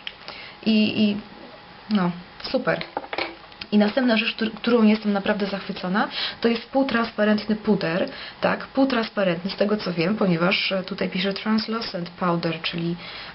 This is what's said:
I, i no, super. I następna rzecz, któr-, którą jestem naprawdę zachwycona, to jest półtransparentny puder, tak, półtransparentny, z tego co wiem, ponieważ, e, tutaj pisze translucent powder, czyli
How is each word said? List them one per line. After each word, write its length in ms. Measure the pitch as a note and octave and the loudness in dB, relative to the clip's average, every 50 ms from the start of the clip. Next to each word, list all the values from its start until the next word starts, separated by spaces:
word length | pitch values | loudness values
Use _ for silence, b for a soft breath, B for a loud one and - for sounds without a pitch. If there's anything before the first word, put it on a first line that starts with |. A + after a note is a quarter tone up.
| - - B B B B B B B B B B B | -12 -14 B B B B B B B B B B B
I, 360 | A3 A3 G#3+ G#3+ G#3+ - - G#3+ | 2 4 4 4 2 2 2 2
i 140 | G#3 G3+ G#3 - - - - - - - - - - - - - - | 2 2 0 -6 -12 -16 -20 -20 -20 -20 -20 -20 -20 -20 -16 -6 0
no, 200 | G#3+ G3+ F3+ F3 F3 - - - - - - | 0 2 2 2 0 -4 -8 -18 -16 -14 -6
super. 380 | - - C4 C4 - E3 E3 E3 - - - - - - - - - - - - - - - - - - | -2 -2 -2 0 0 0 -2 -2 -6 -8 -8 -8 -8 -6 -6 -6 -6 -8 -14 -20 -20 -18 -16 -4 2 4
I 60 | G#3 | 4
następna 380 | G#3 G#3 - - B3+ B3 A3+ | 4 4 4 2 2 4 4
rzecz, 180 | A3 A3 A3+ - | 2 2 0 -2
któr-, 200 | - A3 G#3+ - | -2 -4 -4 -4
którą 280 | - - A#3 A#3 A#3+ A3 | -4 0 2 4 6 6
jestem 300 | G#3+ G#3+ G#3+ - G#3 G3+ | 6 6 4 2 0 0
naprawdę 340 | G3+ G3 G3+ G#3 G3 G3+ | 0 0 0 0 0 -2
zachwycona, 640 | G3 G3 F#3+ - - F#3+ - - F3+ F3+ G#3+ B3+ D4 B B B B B B | -2 -4 -4 -6 -8 -8 -6 -4 -2 0 0 0 0 B B B B B B
to 80 | - A#3 | 0 2
jest 180 | A#3 A3 - | 2 0 -2
półtransparentny 920 | - - C4+ C4+ C4+ A3 A#3 A3+ A3+ - - G#3 G#3 G#3+ G#3 - - G#3+ | -2 0 2 2 2 2 0 0 0 0 0 2 4 4 2 2 0 -2
puder, 520 | G#3+ - - G#3 F3 E3+ E3 E3 F#3 C#4 - B B B B B B | 0 2 2 2 2 2 0 0 0 -2 -2 B B B B B B
tak, 260 | - F#3 F#3 G#3 - | 0 0 0 0 -4
półtransparentny, 840 | - - - C4+ C4+ C4 A#3 A3+ A3 - G#3+ G3 F#3 E3+ E3+ - G3 | -4 0 2 2 2 2 0 -2 -2 -2 0 0 2 0 0 -2 -4
z 60 | F#3+ | -2
tego 200 | - G3+ G3+ G#3+ | 0 0 2 2
co 160 | G#3+ - F#3 F3 | 0 -2 -2 -2
wiem, 240 | E3 D#3+ F3+ G#3+ | 0 0 2 2
ponieważ, 560 | G#3+ A3 F#3+ F3 D#3+ E3+ F3+ G#3 - - - G3 | 2 2 2 4 4 2 2 2 2 0 0 -2
e, 100 | F#3+ F3+ | -2 -4
tutaj 260 | - G3+ F3+ F#3+ F#3+ | -4 -4 -4 -4 -4
pisze 240 | - F#3+ F3+ G3 G3 | -2 -2 -2 -2 -2
translucent 800 | G3 - A3 A3 A3 G#3+ - A3 A3+ A3+ - - F#3 F3 F3 | -2 -2 0 0 0 0 -2 -4 -6 -6 -6 -6 -6 -8 -8
powder, 520 | - - F#3+ F3+ E3+ E3+ E3+ E3+ E3 E3 - | -6 -4 0 0 0 0 0 -2 -2 -4 -6
czyli 340 | - - E3+ E3+ E3+ F3 F3 B B B B B B B | -6 -6 -4 -2 -2 -4 -4 B B B B B B B